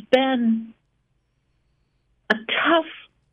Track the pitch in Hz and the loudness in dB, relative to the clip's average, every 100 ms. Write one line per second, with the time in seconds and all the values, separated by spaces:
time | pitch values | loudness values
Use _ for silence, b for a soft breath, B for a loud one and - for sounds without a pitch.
0 | 196 254 262 254 226 226 226 - _ _ | 0 2 2 0 0 0 -4 -20 _ _
1 | _ _ _ _ _ _ _ _ _ _ | _ _ _ _ _ _ _ _ _ _
2 | _ _ - 226 226 - 294 330 320 - | _ _ -4 -4 -2 -2 2 0 0 -14
3 | - _ _ | -20 _ _